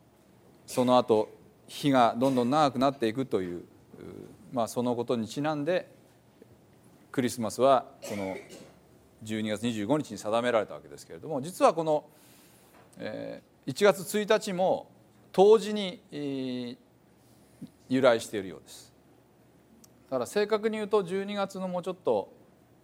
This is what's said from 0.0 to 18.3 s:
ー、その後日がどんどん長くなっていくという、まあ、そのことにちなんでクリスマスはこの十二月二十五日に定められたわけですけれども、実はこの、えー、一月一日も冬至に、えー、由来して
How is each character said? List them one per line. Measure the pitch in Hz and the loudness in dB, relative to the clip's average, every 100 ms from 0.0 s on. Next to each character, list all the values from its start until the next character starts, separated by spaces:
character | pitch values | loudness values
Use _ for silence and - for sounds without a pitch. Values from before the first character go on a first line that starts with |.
| _ _ _ _ _ - - | _ _ _ _ _ -20 -8
ー、 | |
そ | 131 123 | 0 4
の | 127 | 4
後 | 117 107 - - - _ - | 6 2 2 -8 -20 _ -16
日 | - 147 | -4 2
が | 131 113 117 | 6 4 4
ど | 135 | 2
ん | 127 | 2
ど | |
ん | 120 | 2
長 | 151 143 | 2 2
く | 123 | 2
な | 139 | 0
っ | 135 | 2
て | 113 | -2
い | |
く | 123 131 | -2 -2
と | 101 | -2
い | 90 87 | -2 -8
う、 | - - - - 90 95 - - - | -12 -20 -20 -20 -16 -16 -18 -20 -8
ま | 123 | -4
あ、 | 107 | -4
そ | 123 | -2
の | 123 120 | -2 -2
こ | 117 | -2
と | 120 | -2
に | 107 | -4
ち | 147 | -4
な | 151 151 | -4 -2
ん | |
で | 147 180 - - _ _ _ - - - _ _ - - - | -2 -2 -4 -18 _ _ _ -20 -20 -20 _ _ -20 -20 -8
ク | - | -4
リ | 120 | -2
ス | 117 | -2
マ | 104 | -6
ス | 117 | 2
は | 135 123 - - - | 4 4 0 -16 -10
こ | 101 | -6
の | 95 92 - - - - _ - _ - | -6 -8 -12 -20 -20 -20 _ -20 _ -16
十 | 107 110 | -8 -4
二 | 107 | -4
月 | 101 | -2
二 | 120 | -4
十 | 110 101 | -4 -2
五 | 151 | -2
日 | - | -4
に | 101 | -8
定 | 107 113 | -2 -2
め | 123 | 2
ら | 110 | 0
れ | 95 | 0
た | |
わ | 76 | -8
け | 73 | -16
で | 71 | -18
す | - | -16
け | |
れ | 85 | -14
ど | 151 | -8
も、 | 165 | -8
実 | 160 185 | -6 2
は | 262 | 4
こ | 165 160 | 4 0
の、 | 151 - - - - - - - - - - | 0 -2 -20 -20 -20 -20 -20 -20 -20 -20 -14
え | 110 113 113 117 _ _ - | -10 -10 -12 -14 _ _ -8
ー、 | |
一 | 135 202 | 2 4
月 | 190 | 4
一 | - 214 208 | -2 -2 2
日 | 214 208 | 0 0
も | 180 185 104 - - _ _ - | -2 0 -2 -6 -20 _ _ -2
冬 | - 202 220 | 6 8 8
至 | 202 | 4
に、 | 214 190 - - | -4 -6 -8 -12
え | 147 | -8
ー、 | 143 135 131 127 120 127 _ _ _ _ _ _ _ - - _ - | -6 -6 -6 -6 -10 -14 _ _ _ _ _ _ _ -20 -20 _ -2
由 | 131 | 4
来 | 127 113 | 6 4
し | |
て | - | 0